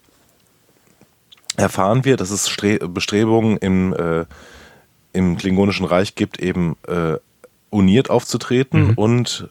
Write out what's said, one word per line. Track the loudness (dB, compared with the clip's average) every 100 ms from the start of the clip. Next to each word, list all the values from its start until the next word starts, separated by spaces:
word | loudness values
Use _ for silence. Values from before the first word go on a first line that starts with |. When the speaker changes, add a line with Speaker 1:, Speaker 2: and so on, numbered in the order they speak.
| _ _ _ _ _ _ _ _ _ _ _ _ _ -18 -10 -2
Speaker 1:
erfahren | 0 2 0 2
wir, | 2 0
dass | -2
es | -4 -4
Stre-, | -2 0 0 -2
Bestrebungen | -6 -2 0 2 2 2 0
im, | 0 2 0
äh, | -2 -2 -2 -4 -12 -20 -20 -20 -20 _ _ _
im | -2 0 0
Klingonischen | 0 2 2 0 0
Reich | 0 0
gibt, | -4 -6 -4
eben, | -4 -2 -4 -4 -6
äh, | -4 -2 -4 -8 _ -20 _ _
uniert | 2 4 4 2
aufzutreten | 0 0 -6 -2 -2 0 2 2
Speaker 2:
Mhm. | 2
Speaker 1:
und | 2 0 -2 -8 -10